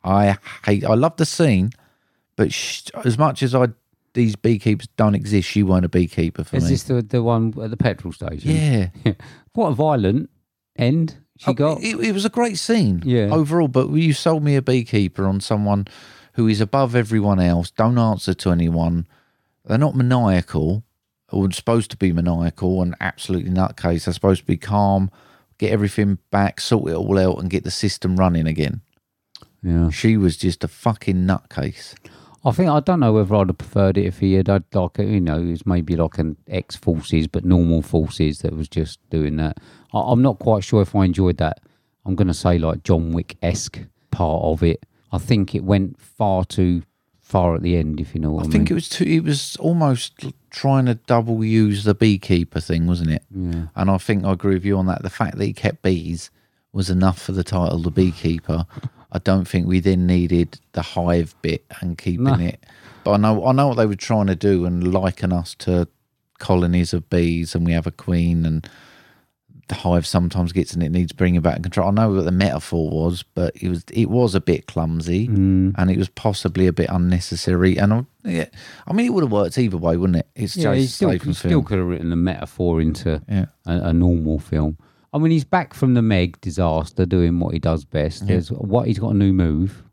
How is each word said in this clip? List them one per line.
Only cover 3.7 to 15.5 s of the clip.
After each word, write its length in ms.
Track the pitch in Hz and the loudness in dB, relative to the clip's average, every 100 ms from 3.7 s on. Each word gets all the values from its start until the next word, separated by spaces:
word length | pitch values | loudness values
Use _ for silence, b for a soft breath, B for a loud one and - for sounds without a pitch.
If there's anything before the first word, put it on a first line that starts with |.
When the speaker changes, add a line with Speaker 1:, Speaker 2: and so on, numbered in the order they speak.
| - _ _ _ | -2 _ _ _
Speaker 1:
these 220 | - 113 101 | 0 0 2
beekeepers 520 | - 107 113 104 - - | 0 2 0 -2 -4 0
don't 180 | 107 101 | 2 2
exist, 340 | 101 104 90 | 0 0 0
she 140 | 104 | 0
weren't 220 | 95 92 90 | 2 2 2
a 40 | |
beekeeper 540 | 90 87 - 82 - | 0 0 -2 -4 -4
for 140 | 80 92 | -4 -2
Speaker 2:
Is 80 | 85 | 0
Speaker 1:
me. 40 | |
Speaker 2:
this 140 | - | 0
the, 180 | - 123 | 0 -4
the 220 | 110 123 | -2 -2
one 300 | 117 117 113 110 | 0 0 0 -4
at 80 | 110 | -10
the 60 | 113 | -2
petrol 360 | 120 92 85 | -2 -2 -10
station? 380 | - 82 76 - | -10 -10 -6 -2
Speaker 1:
Yeah. 380 | 156 151 117 92 - 117 | 0 2 2 0 -2 -2
Speaker 2:
<laughs> 480 | 98 - - _ - | -2 -12 -20 _ -2
Quite 160 | 190 | -2
a 40 | 123 | 0
violent 540 | 156 139 95 120 - _ _ _ _ - | 2 2 2 0 -4 _ _ _ _ -2
end 420 | 120 160 160 - _ _ | 0 2 -2 -6 _ _
she 120 | - | -6
Speaker 1:
Oh, 40 | |
Speaker 2:
got. 280 | 127 147 156 | 0 0 0
Speaker 1:
it, 160 | 220 220 | -4 -4
it 120 | 220 | -2
was 140 | 196 208 | -2 -2
a 40 | |
great 300 | 240 240 185 | -2 -2 -4
scene 420 | - 226 127 90 | 0 2 2 0
Speaker 2:
Yeah. 260 | 131 123 104 | 2 2 2
Speaker 1:
overall, 360 | 156 147 170 151 | 2 2 2 2
but 220 | 131 127 | 0 2
you 220 | 151 165 | 2 2
sold 300 | 139 170 160 | 2 0 0
me 120 | 147 139 | 2 2
a 60 | |
beekeeper 640 | 131 127 113 107 95 - 95 | 2 0 2 0 0 0 -2
on 160 | 98 | -2
someone 460 | - | -2